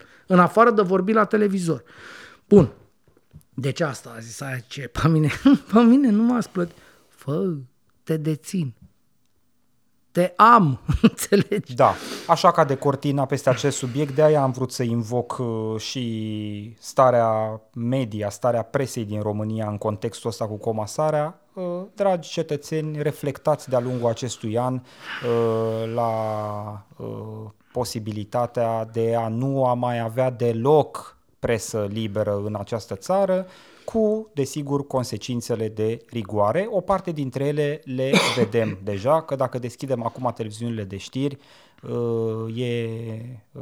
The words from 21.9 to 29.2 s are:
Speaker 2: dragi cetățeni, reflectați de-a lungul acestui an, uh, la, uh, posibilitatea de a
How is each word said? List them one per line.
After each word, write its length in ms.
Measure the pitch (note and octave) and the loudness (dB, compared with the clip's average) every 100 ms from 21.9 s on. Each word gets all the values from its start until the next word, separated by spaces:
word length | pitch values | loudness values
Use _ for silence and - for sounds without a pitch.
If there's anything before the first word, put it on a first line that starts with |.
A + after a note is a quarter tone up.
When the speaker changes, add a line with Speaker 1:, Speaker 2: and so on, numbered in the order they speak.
| - | -2
Speaker 2:
dragi 340 | G3 F3+ D3 | 0 0 -4
cetățeni, 720 | - D#3+ C#3+ - D#3 D#3 D3+ | -6 -4 -6 -4 -4 -4 -4
reflectați 680 | D3 - C#3+ C#3 - D3 - | -4 -2 -6 -2 0 0 0
de-a 100 | B2 | 0
lungul 300 | B2 B2+ A#2 | 0 -2 -2
acestui 480 | A2+ B2 - A2+ A2 | -2 -6 -6 -4 -2
an, 160 | B2+ | -2
uh, 1200 | B2+ B2+ - - - B2 A#2 A#2 A2+ A2+ A2 A2+ | -4 -8 -20 -14 -8 -2 2 2 2 0 -2 -4
la, 180 | A#2 A#2 A2+ A2 G#2+ G#2+ G#2 G#2 G#2 - - | -2 -2 0 -2 -4 -6 -8 -10 -12 -16 -14
uh, 520 | A2+ G#2+ A2 A2 A2 - _ | -12 -10 -12 -12 -16 -18 _
posibilitatea 1120 | B2 A#2+ A#2 G#2+ G#2+ G2+ B2 A#2+ A#2+ A2+ A2+ A2+ | -6 -4 -4 -6 -8 -4 -2 -2 0 0 -2 -4
de 240 | A#2 A2+ | -2 0
a 120 | A#2 | 0